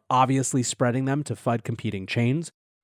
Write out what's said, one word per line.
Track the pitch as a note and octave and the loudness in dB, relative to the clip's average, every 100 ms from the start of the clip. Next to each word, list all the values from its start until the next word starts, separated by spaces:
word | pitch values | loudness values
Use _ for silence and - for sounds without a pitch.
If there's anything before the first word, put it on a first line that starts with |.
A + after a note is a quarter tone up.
| - | 0
obviously | B2+ C3 C3+ B2+ C3+ | 4 4 2 0 0
spreading | A#2 - B2 B2+ C3 | -2 0 0 0 0
them | C#3+ | -2
to | C#3+ | -4
fud | A2+ B2+ A#2 | -4 -2 -2
competing | - A2+ G#2+ G2 F#2+ | -2 -6 -4 -4 -4
chains, | A#2+ A#2+ D3 E3 _ _ _ | 0 2 0 -4 _ _ _